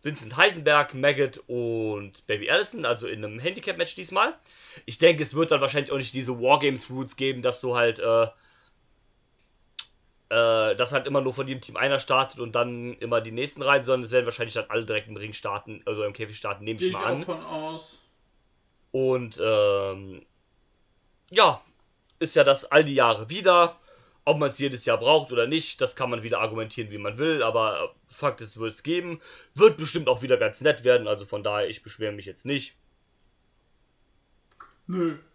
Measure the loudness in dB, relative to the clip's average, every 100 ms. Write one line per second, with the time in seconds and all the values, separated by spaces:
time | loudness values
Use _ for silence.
0 | -8 -10 -12 4 4 4 4 4 4 0
1 | 0 2 0 -2 -8 -6 -4 -2 -4 -6
2 | -10 -18 -6 -4 0 -2 -2 -6 -4 -4
3 | -4 -8 -10 -6 -8 -6 -8 -4 -6 -6
4 | -6 -2 -2 -4 _ -20 -20 -20 -12 4
5 | 4 4 -2 -2 2 2 2 -2 -2 -4
6 | -4 -6 -6 -2 2 4 4 -2 -8 -10
7 | -10 -4 -4 -2 -2 -2 -2 2 2 2
8 | 2 2 2 -2 _ _ _ _ _ _
9 | _ _ _ _ _ _ _ -20 -20 _
10 | _ _ _ 2 4 4 2 2 0 0
11 | 0 0 0 -4 -8 -8 -10 -2 0 0
12 | 2 2 2 -6 -4 -2 -2 -4 -10 -10
13 | 0 0 0 -6 -6 -4 2 2 4 0
14 | 2 0 0 -6 -6 -6 -4 -4 -2 -6
15 | -6 -12 -12 -10 -8 -8 -10 -12 -8 -4
16 | -6 -6 -12 -8 -8 -8 -8 -4 -4 -2
17 | -2 -2 -6 -10 -8 -8 -8 -10 -16 -20
18 | _ _ _ _ _ _ _ _ _ -2
19 | 0 0 -4 -4 0 4 4 2 -2 -6
20 | -12 -18 _ _ _ _ _ _ _ _
21 | _ _ _ 4 4 4 _ _ _ _
22 | _ _ 0 4 6 4 6 4 6 4
23 | 4 4 -2 0 4 6 6 0 _ _
24 | _ _ 0 2 0 -2 -4 -2 0 2
25 | 4 4 4 -2 0 -2 -4 -4 -4 -2
26 | -4 -4 -4 -2 -2 -4 -8 -8 -10 -8
27 | -8 -4 -2 0 0 2 0 -2 -6 _
28 | _ -4 -4 -4 -14 -8 -8 -8 -4 -4
29 | -4 -12 -16 -20 -18 6 6 6 -4 -2
30 | 0 0 2 2 2 0 0 2 4 4
31 | 4 -4 -4 -6 -2 -2 -2 -6 -14 -8
32 | -8 -8 -14 -14 -6 -6 -6 _ _ _
33 | _ _ _ _ _ _ _ _ _ _
34 | _ _ _ _ _ _ -20 _ -8 -2
35 | -2 -4 _